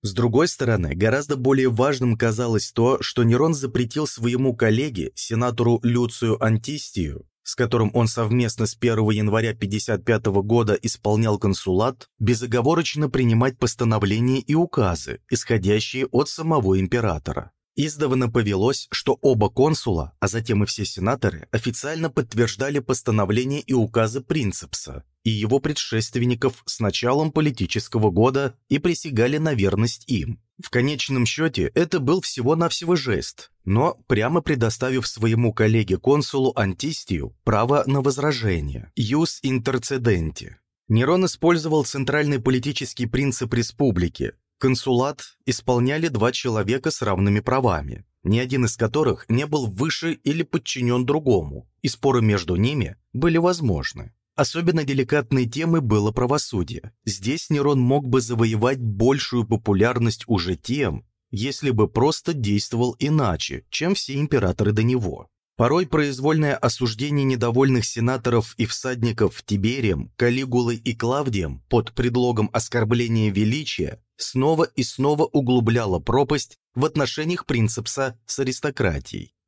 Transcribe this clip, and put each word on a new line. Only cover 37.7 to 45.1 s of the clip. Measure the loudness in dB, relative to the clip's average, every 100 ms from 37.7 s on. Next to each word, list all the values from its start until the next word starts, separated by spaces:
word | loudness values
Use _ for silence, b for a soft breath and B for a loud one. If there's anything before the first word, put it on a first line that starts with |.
| 2 2
на | 2
возражение, | 2 0 -2 0 0 -2 -4 -8 -10 -6
ius | -2 0 0 -2
intercedenti, | -2 0 0 -2 -2 -2 0 0 -2 -8 -18 -20 _ _ 0
Нерон | 2 4 2 2
использовал | 2 2 2 2 0
центральный | 0 -2 -2 0 0 0
политический | 0 0 -2 -6 -8 -6 -4
принцип | 0 -2 -2 -2
республики. | -2 -2 0 0 2 -2 -2 -8 _ _ _
Консулат | 0 0 0 2 0